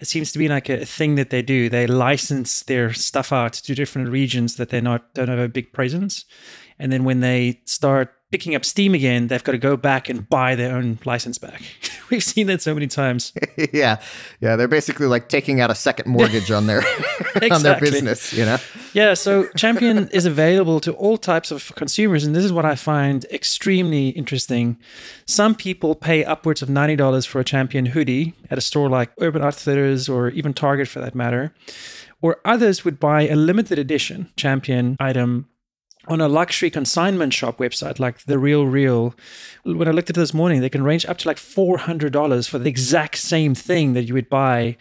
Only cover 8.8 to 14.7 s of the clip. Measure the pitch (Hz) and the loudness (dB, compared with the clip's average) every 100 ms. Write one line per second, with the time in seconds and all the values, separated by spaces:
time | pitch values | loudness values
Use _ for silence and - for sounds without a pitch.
8.8 | 196 175 131 123 120 127 - 127 139 135 | 2 4 2 2 0 -2 -2 0 0 2
9.8 | 139 135 - 120 101 139 127 123 123 127 | 2 0 -2 -8 -2 0 2 0 -2 -2
10.8 | 120 113 127 123 120 - - - - - | -2 -4 -4 -6 -6 -10 -14 -18 -20 -14
11.8 | - - - 240 - - 196 185 160 151 | -14 -12 -4 -2 0 0 0 0 -2 -2
12.8 | 143 - 135 123 - - - - 151 151 | -4 -2 0 -2 -6 -6 -6 -2 -2 2
13.8 | 127 120 - - - - 110 113 123 | 2 0 -6 -18 -18 -4 0 2 2